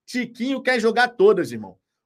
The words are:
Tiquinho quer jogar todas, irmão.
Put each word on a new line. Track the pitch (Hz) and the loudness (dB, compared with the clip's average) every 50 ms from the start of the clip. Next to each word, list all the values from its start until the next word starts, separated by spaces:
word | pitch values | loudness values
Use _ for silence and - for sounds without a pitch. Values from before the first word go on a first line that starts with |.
| _ | _
Tiquinho | - - 247 233 - - - 240 277 269 254 | -10 -8 -6 -6 -8 -8 -8 -6 -4 -6 -4
quer | 262 254 254 233 | -2 0 0 0
jogar | 214 226 202 233 247 240 | 0 0 2 2 0 0
todas, | 240 - 190 214 208 180 143 117 | 2 4 4 4 4 2 0 -6
irmão. | 117 110 101 92 - _ _ _ _ _ _ | -8 -12 -12 -16 -20 _ _ _ _ _ _